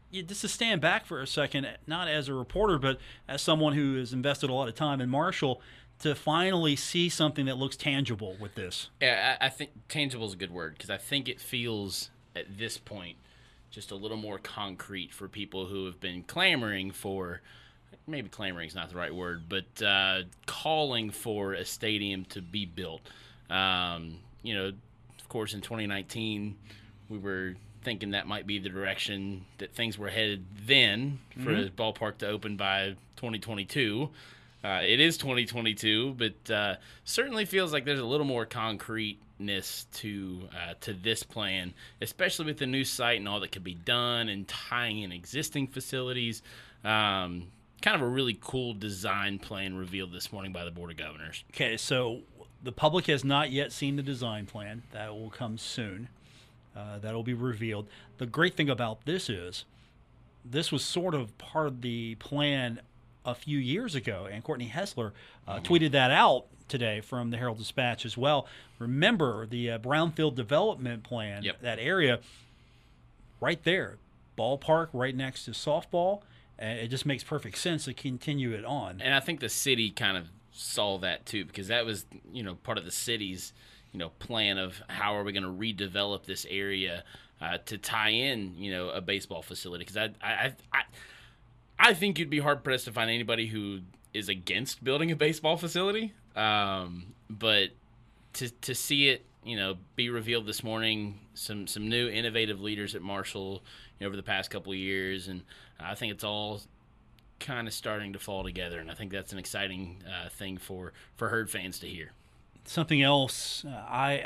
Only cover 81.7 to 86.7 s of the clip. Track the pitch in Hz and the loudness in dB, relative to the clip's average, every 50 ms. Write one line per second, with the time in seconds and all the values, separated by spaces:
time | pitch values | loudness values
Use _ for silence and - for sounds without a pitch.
81.7 | 117 120 117 113 107 90 - - - - - - 87 123 113 95 90 - - - | 0 2 2 0 -2 -4 -6 -12 -16 -18 -16 -12 -10 -8 -6 -8 -8 -6 -6 -4
82.7 | 113 104 85 87 - - - 120 117 107 104 95 92 90 - - - - - - | -4 -4 -4 -4 -6 -4 -2 -2 -2 -2 -2 -4 -6 -6 -10 -12 -14 -18 -20 -20
83.7 | - - - - - 92 85 82 - - - - 120 110 107 101 98 95 92 92 | -20 -20 -20 -12 -8 -8 -8 -8 -8 -12 0 2 4 6 6 6 4 2 0 -2
84.7 | 92 - 98 - - - 104 104 104 104 101 104 98 98 95 92 92 92 107 113 | -6 -10 -10 -8 -4 0 0 2 2 2 0 0 -2 -2 -2 -2 -2 -2 -2 -2
85.7 | 107 90 101 95 90 101 101 101 101 92 - - 92 - - - 92 98 98 98 | -2 -2 -4 -2 0 0 0 0 0 -4 -4 -6 -6 -6 -6 -4 -2 -2 0 0